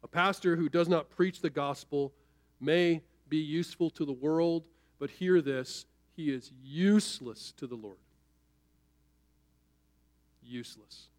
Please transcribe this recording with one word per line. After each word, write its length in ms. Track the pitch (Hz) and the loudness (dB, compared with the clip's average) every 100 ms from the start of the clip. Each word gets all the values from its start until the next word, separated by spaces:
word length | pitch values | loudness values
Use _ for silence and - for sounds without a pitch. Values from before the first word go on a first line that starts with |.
A 40 | - | -4
pastor 480 | 170 190 190 185 170 | 0 2 2 0 2
who 140 | 156 | 2
does 180 | 170 170 | 2 4
not 220 | 170 147 | 2 0
preach 320 | - 180 180 | -2 -2 0
the 80 | 160 | -4
gospel 640 | 147 143 139 - 147 139 _ _ _ _ _ | -4 -4 -6 -4 -2 -2 _ _ _ _ _
may 420 | 135 170 175 165 _ _ _ | 0 4 4 2 _ _ _
be 100 | 156 | -4
useful 520 | 151 160 170 - 165 | -2 -2 -4 -2 -4
to 140 | - 147 | -2 -6
the 80 | |
world, 500 | 127 143 160 170 165 160 _ _ _ | -2 0 2 2 0 -6 _ _ _
but 100 | 143 | -10
hear 320 | - 185 180 | -4 4 4
this, 440 | 139 131 127 - - _ _ - | 4 -4 -6 -12 -16 _ _ -6
he 140 | 156 | -4
is 200 | 131 - 131 | -4 -8 -20
useless 880 | 135 147 190 214 - - 123 110 - - | -12 2 6 6 4 -8 -12 -14 -16 -12
to 100 | 131 | -10
the 80 | 120 | -10
Lord. 220 | 107 95 _ _ _ _ _ _ _ _ _ _ _ _ _ _ _ _ _ _ _ _ _ _ _ _ | -14 -18 _ _ _ _ _ _ _ _ _ _ _ _ _ _ _ _ _ _ _ _ _ _ _ _
Useless. 680 | 120 120 117 - 104 - - | -14 -12 -12 -18 -20 -20 -20